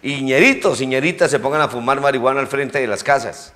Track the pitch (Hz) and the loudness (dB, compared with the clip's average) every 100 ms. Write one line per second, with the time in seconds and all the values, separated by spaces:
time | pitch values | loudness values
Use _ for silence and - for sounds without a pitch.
0 | 131 143 135 131 233 269 202 123 131 131 | -6 -4 0 4 4 4 0 0 -2 0
1 | 151 175 165 131 123 151 143 120 120 139 | -2 0 0 2 0 0 0 -2 -2 0
2 | 143 135 123 139 135 139 139 147 127 101 | 2 2 0 0 -2 -4 -4 -2 -2 -4
3 | - 139 107 - - | 0 0 0 -12 -18